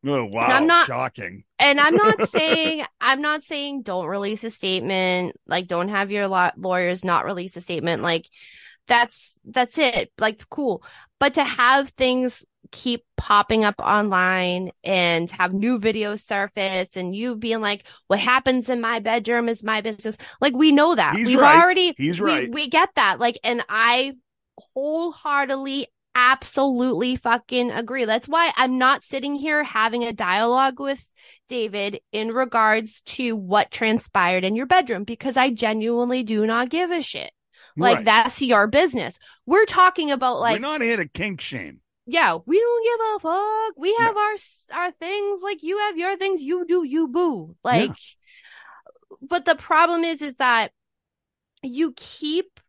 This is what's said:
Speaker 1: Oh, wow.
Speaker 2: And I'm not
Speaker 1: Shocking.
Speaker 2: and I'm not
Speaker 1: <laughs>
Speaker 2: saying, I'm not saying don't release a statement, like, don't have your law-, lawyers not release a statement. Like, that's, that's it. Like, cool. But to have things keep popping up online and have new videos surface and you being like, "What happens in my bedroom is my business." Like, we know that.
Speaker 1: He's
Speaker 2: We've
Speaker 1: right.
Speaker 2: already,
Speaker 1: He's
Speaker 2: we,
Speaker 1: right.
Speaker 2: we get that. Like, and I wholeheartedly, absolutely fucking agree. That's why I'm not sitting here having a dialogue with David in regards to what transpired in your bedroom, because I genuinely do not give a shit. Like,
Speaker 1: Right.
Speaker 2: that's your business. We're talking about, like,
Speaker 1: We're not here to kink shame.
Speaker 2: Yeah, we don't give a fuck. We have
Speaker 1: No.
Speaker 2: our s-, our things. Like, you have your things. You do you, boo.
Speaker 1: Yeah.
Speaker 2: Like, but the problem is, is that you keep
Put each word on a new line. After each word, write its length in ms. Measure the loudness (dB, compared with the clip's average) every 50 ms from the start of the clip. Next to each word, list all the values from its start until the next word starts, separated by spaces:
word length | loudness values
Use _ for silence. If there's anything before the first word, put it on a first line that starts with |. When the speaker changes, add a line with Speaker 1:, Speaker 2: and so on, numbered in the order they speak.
| -2
Speaker 1:
Oh, 180 | -2 -2 -2 -2
wow. 180 | -4 -2 0 2
Speaker 2:
And 80 | 2
I'm 140 | 2 4 4
not 200 | 4 4 4 4
Speaker 1:
Shocking. 580 | 2 -2 -4 -4 -6 _ -10 -14 -14 -14 -16 -20 _ _ 2
Speaker 2:
and 220 | 4 4 6 4
I'm 160 | 4 4 4
not 320 | 4 4 4 2 2 -2 0
Speaker 1:
<laughs> 0 |
Speaker 2:
saying, 560 | 0 0 2 2 0 0 0 -2 -2 -4 -8 -10 _ _
I'm 200 | 0 0 0 0
not 220 | 0 -2 -2 -2
saying 400 | -4 -8 -8 -8 -8 -8 -8 -10
don't 240 | -8 -6 -6 -4 -4
release 380 | -4 -4 -4 -4 -4 -6 -6 -8
a 60 | -12
statement, 880 | -10 -6 -4 -4 -2 -2 -2 -2 -2 0 0 0 0 0 -2 -4 -8 -12 _
like, 200 | -4 -4 -4 -4
don't 220 | -4 -4 -4 -4 -2
have 240 | -2 -4 -4 -4
your 160 | -4 -4 -2 -2
law-, 240 | 0 0 0 0 -2
lawyers 480 | -4 -4 -2 -2 0 0 -2 -2 -4 -2
not 200 | 0 0 0 0
release 320 | -2 -6 -8 -10 -12 -12
a 40 | -16
statement. 420 | -10 -8 -8 -4 -2 -2 -2 -2
Like, 240 | -2 -2 -2 -2 -4 _ _ -20 -20 -20 -20 -20 -20 -20 -20 _ _
that's, 480 | 2 2 2 2 0 -4 -16 -16 -16 -20 _ _
that's 320 | -6 -2 -2 -2 -2 0
it. 360 | 0 0 0 0 -2 -6 -6 _
Like, 320 | -2 -2 -2 -2 _ -18 _
cool. 360 | -8 -4 -4 -2 -4 -4 _ -18 -20 -20 -20 _ _ _
But 160 | 0 2 2
to 100 | 2 0
have 440 | 0 2 2 4 6 6 4 2 -2
things 540 | _ -2 0 0 2 0 -2 -4 -6 -10 -20 _ _ _ _ -20
keep 340 | -20 -8 -4 -4 -4 -4 _ _ _
popping 480 | -10 0 2 2 2 4 2 2 2 2
up 160 | 2 0 -2
online 880 | 0 2 2 2 2 2 2 2 2 2 2 0 0 -2 -2 -4 -6 -8 -12 _ -4
and 440 | -2 0 2 2 2 2 0 -2 -4
have 200 | -2 -2 -2 0
new 280 | 0 0 0 0 0 0
videos 400 | 0 -2 -2 -2 -4 -6 -6 -8
surface 760 | -8 -6 -4 -4 -4 -4 _ -4 -4 -2 -2 -4 -4 -4 -6
and 180 | -8 -8 -6 -6
you 180 | -6 -6 -6 -6
being 260 | -6 -4 -4 -4 -2
like, 240 | -2 -4 -4 -6 _ -20 -20 _ _ _
"What 100 | -2 0
happens 500 | 2 2 2 2 2 2 0 0 0 -2
in 120 | -4 -2
my 180 | -2 -4 -4 -4
bedroom 500 | -2 -2 -2 -2 -2 -2 -2 0 0 -2
is 160 | -4 -4 -4
my 160 | -4 -4 -2
business." 360 | -4 -6 -10 -8 -10 -10 -10 -10 -16 -20 -6 0
Like, 140 | 0 0 4
we 160 | 4 6 6
know 240 | 8 8 6 6 4
that. 220 | 4 2 2 2
Speaker 1:
He's 100 | 0 2
Speaker 2:
We've 140 | 2 4 8
Speaker 1:
right. 220 | 8 8 10 8
Speaker 2:
already, 320 | 8 6 4 2 2 0 0
Speaker 1:
He's 240 | -2 -2 -2 -2 0
Speaker 2:
we, 100 | 0 0
Speaker 1:
right. 220 | 0 0 -2 -4
Speaker 2:
we 160 | -6 -6 -6 0
get 220 | 2 2 2 2 _
that. 240 | 0 0 0 0 0
Like, 200 | -2 -2 -2 -2
and 220 | -4 -4 -2 -2 -4 -4
I 440 | -2 2 2 2 2 2 0 -4 -6 -14 _ _ _ _ _ _ _ -20 _ _ _
wholeheartedly, 1120 | -6 -4 -2 -2 -2 -4 -4 -8 -8 -6 -2 0 0 0 0 -2 -6 -4 -6 -6 -6 -6 -8 _ _ _ _ _
absolutely 1000 | 4 4 4 4 2 -2 -6 0 0 2 2 2 2 0 0 0 0 0 -2 -2
fucking 540 | -2 _ 0 0 0 _ -4 -2 -2 -2 -2
agree. 340 | -4 -6 -6 -6 -4 -4 -2
That's 240 | 0 -2 -2 -2 -2
why 240 | 0 0 2 2 2
I'm 200 | 0 0 0 2
not 260 | 2 2 2 2 2
sitting 320 | -2 -8 -8 -6 -6 -6 -6
here 300 | -4 -2 -2 0 -2 -2
having 400 | -2 -2 0 0 0 0 -2 -4
a 80 | -4
dialogue 680 | -4 -4 -2 0 0 2 2 2 2 2 2 2 0 -4
with 320 | -6 -6 -6 -8 -10 _ _ _ _ -20 -20 _ _ _
David 520 | -6 -6 -6 -4 -4 -6 -6 -6 -6 -10 _ _
in 200 | -6 -6 -4 -2
regards 680 | -2 -2 -2 0 0 2 2 4 2 0 -2 -6 -16 -18 _
to 280 | -12 -8 -6 -4 -4 -4
what 360 | -4 -4 0 2 2 2 0
transpired 720 | -4 -4 0 0 0 0 -2 -2 _ 0 2 2 0 0 0
in 100 | -2 -2
your 120 | -2 0
bedroom, 380 | 2 2 2 2 0 -4 -6 -6
because 320 | -10 -12 -8 -8 -4 0
I 140 | 2 0 0
genuinely 720 | 0 -2 -2 -2 -2 -2 -2 -2 0 0 0 0 -2 -4
do 240 | -2 -2 -2 0 0
not 240 | 0 0 0 -2 -2
give 200 | -2 -4 -2 -2
a 100 | -2 -6
shit. 300 | -6 -8 -10 -12 -12 -12 _ _ _ _ _ _ -20 -14 _
Like, 220 | 0 4 4 4 4
Speaker 1:
Right. 60 | 6
Speaker 2:
that's 380 | 6 8 8 6 4 0 -2
your 240 | 2 4 4 4 4
business. 520 | 4 4 4 4 4 0 -4 -6 -6 -10 -14 _ -20 -20 _ _
We're 180 | 2 4 4 4
talking 460 | 4 4 6 6 6 4 2 -2 -2
about, 300 | -2 0 0 -2 0 0
like, 160 | 0 0 0
Speaker 1:
We're 120 | 0 -2 -6
not 120 | -4 -2
here 160 | 0 0 0
to 100 | -2 -2
kink 340 | -6 _ -8 -6 -6 -6 -8
shame. 400 | -10 -10 -10 -10 -12 -12 -16 _ _ _ _ _ _ -4
Speaker 2:
Yeah, 280 | 0 2 2 2 0 -2 -2
we 140 | 0 0 2
don't 260 | 2 2 0 0 0
give 160 | 0 0 0 -2 -4 -4
a 40 | -4
fuck. 540 | -4 -4 -2 -2 -2 -2 -4 -4 -4 -6 -8
We 180 | -4 -2 -2 0 2
have 140 | 0 0 0
Speaker 1:
No. 40 | 0
Speaker 2:
our 120 | -2 -2
s-, 380 | -4 -8 -12 -20 -20 _ _ _
our 180 | -8 -6 -6 -6
things. 480 | -8 _ -10 -8 -6 -4 -4 -4 -6 -6 -6
Like, 180 | -8 -10 -8
you 160 | -6 -6 -4 -2
have 180 | -4 -4 -4
your 200 | -4 -4 -4 -4
things. 260 | -4 -2 -4 -4 -4
You 220 | -4 -4 -4 -4 -2
do 160 | 0 0 -2
you, 240 | 0 -2 -2 -2 -2
boo. 480 | 0 0 0 0 0 -2 -4 -8 -12 -18 _ _
Speaker 1:
Yeah. 60 | 0
Speaker 2:
Like, 260 | 2 2 2 0 -4 -10 -18 -20 -20 _ _ _ -20 -20 _ -20 -20 -20 -20 -20 -20 -20 _ -20 _ _ _ _ -20 _
but 240 | -8 -4 -4 -2 0
the 100 | 0 0
problem 480 | 0 0 0 4 4 4 4 2 0
is, 200 | -2 -2 -4 -6
is 120 | -8 -12 -4
that 360 | _ 0 2 2 2 0 -2 _ _ _ _ _ _ _ _ _ _ _ _ _ _ _ _ _ _
you 300 | -14 -10 -4 -2 -2 -2 -4
keep 640 | -10 -18 -18 -16 -10 -8 -4 -4 -4 -4 _ _ _ _